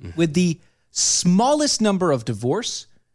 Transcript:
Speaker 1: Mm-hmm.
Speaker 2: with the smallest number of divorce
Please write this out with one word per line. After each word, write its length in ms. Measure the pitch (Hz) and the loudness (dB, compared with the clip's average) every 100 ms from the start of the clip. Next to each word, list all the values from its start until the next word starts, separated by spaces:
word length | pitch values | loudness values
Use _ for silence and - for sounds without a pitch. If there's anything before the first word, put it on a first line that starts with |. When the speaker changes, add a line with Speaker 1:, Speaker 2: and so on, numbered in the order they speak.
Speaker 1:
Mm-hmm. 140 | 90 90 | -12 -2
Speaker 2:
with 180 | 170 | 0
the 240 | 180 175 156 _ _ _ | 2 0 -2 _ _ _
smallest 880 | - - - 175 180 247 302 294 - | -4 -2 0 2 4 4 2 0 0
number 320 | 214 190 180 | 0 0 0
of 120 | 131 | 0
divorce 640 | 117 104 120 185 - - - _ _ | -2 -4 -2 -4 -4 -10 -14 _ _